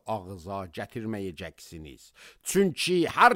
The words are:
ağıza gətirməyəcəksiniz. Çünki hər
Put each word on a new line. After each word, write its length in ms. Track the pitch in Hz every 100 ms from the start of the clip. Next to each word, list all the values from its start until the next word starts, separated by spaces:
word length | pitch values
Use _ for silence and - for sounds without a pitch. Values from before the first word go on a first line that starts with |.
| -
ağıza 600 | 110 90 98 85 98 92
gətirməyəcəksiniz. 1500 | 98 101 123 110 104 95 80 85 - - 82 78 64 - - - -
Çünki 640 | - 185 196 - - 180 147
hər 280 | - 233